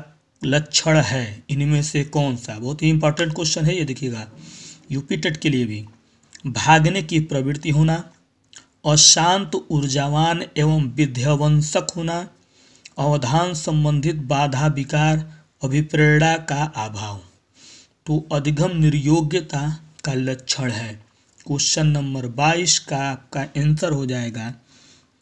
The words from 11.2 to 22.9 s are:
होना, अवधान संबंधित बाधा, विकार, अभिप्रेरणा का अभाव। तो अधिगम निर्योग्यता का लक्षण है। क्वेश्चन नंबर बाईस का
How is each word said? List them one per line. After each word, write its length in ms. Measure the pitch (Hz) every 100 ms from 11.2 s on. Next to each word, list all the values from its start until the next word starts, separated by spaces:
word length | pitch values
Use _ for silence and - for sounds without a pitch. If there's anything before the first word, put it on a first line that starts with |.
| 139 143 151 151 147 185 - 170
होना, 200 | 165 170 180 _ _ _ _ _ - -
अवधान 560 | 143 147 120 160 180 165
संबंधित 600 | - 156 151 147 151 156 131
बाधा, 400 | 143 143 131 151
विकार, 560 | 139 139 151 156 156 - - _ -
अभिप्रेरणा 760 | 135 143 151 156 151 151 160 165
का 260 | 160 143
अभाव। 560 | 151 - 113 104 104 101 - _ _ _ - - _ _ -
तो 200 | 156 -
अधिगम 440 | 147 143 147 185 170
निर्योग्यता 920 | 156 143 139 165 151 175 156 139 151 156 - _
का 100 | 143
लक्षण 560 | 131 131 131 - - 131
है। 220 | 107 113 107 _ _ _ _ -
क्वेश्चन 400 | 139 - 165 151
नंबर 380 | 147 139 135 123
बाईस 500 | 120 151 170 180 -
का 160 | -